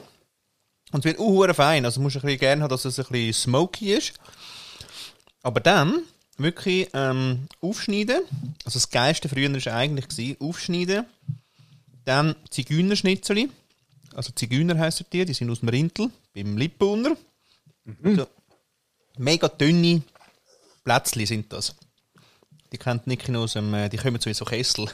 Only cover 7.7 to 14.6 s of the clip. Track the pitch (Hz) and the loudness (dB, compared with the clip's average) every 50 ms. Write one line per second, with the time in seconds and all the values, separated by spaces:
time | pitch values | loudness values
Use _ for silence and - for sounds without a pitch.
7.7 | 220 - - - 202 202 208 208 247 339 381 - 139 - - 120 151 - - - | -4 -4 -4 -2 -2 -2 0 0 0 -2 -2 -4 -6 -8 -8 -8 -10 -10 -10 -6
8.7 | - 131 - - - 123 120 139 165 - - 156 135 131 139 143 139 135 127 127 | -4 -2 -2 0 0 2 2 2 2 0 -2 -4 -2 -2 -2 0 -2 -2 -4 -4
9.7 | 113 117 127 147 151 135 123 - - - 117 131 139 - 135 151 170 - - - | -2 -2 -2 -2 -2 -4 -6 -6 -8 -8 -6 -6 -6 -6 -6 -8 -6 -6 -6 -4
10.7 | 175 175 180 175 190 208 240 - _ _ _ - - - _ _ _ _ _ _ | -2 -2 0 0 0 -2 -2 -6 _ _ _ -10 -10 -10 _ _ _ _ _ _
11.7 | _ - _ _ - - - - 131 139 151 156 151 - - - - - 131 - | _ -20 _ _ -20 -10 -4 0 2 2 2 2 0 -4 -10 -10 -6 -6 -4 -2
12.7 | 151 156 175 190 208 196 - 185 190 190 - - 208 208 240 285 - _ _ _ | 0 2 2 2 2 2 2 2 0 0 0 -2 0 0 0 -2 -4 _ _ _
13.7 | _ _ _ _ _ _ _ - - - 123 - - - - 113 120 131 | _ _ _ _ _ _ _ -16 -12 -10 -10 -10 -8 -6 -4 0 0 2